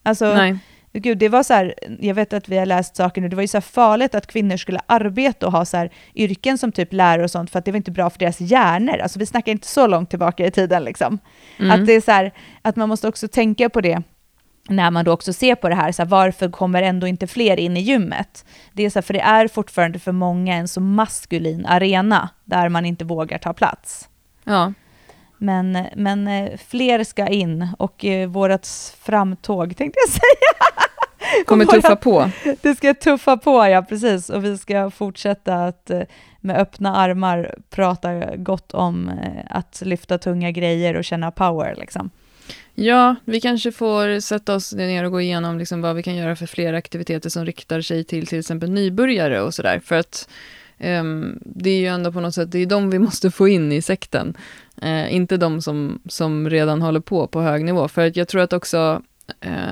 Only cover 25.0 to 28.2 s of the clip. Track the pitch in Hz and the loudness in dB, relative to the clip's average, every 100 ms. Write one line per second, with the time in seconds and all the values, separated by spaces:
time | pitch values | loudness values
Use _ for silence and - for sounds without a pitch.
25 | _ _ _ _ 202 185 185 185 185 - | _ _ _ _ -2 0 0 -2 -4 -4
26 | 202 202 202 202 196 - - 247 254 233 | -2 -2 -2 -4 -6 -10 -10 -2 2 2
27 | - - 196 202 175 160 175 190 196 - | 0 -4 -2 0 -2 -2 -6 -4 -6 -4
28 | 202 190 | -4 -2